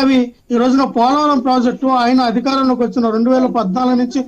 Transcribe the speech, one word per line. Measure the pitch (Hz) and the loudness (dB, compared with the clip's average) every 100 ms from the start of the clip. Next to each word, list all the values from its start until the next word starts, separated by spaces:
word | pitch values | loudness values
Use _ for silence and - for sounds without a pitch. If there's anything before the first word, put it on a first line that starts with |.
అవి | 269 262 240 - - | 2 2 0 -6 -4
ఈ | 240 | 0
రోజున | 254 269 | 2 2
పోలవరం | 247 - 247 285 294 277 | 0 0 0 2 2 0
ప్రాజెక్టు | 254 254 240 - 262 262 | 0 0 0 -2 -2 0
ఆయన | 240 254 | 2 2
అధికారంలోకి | 240 214 254 269 262 247 | 0 -2 -2 0 0 0
వచ్చిన | 233 240 233 | -2 -2 -2
రెండు | 220 233 | 0 0
వేల | 254 254 240 | 0 0 -2
పద్నాలుగు | 196 202 254 247 | -2 -2 0 0
నుంచి | 247 277 | -2 -4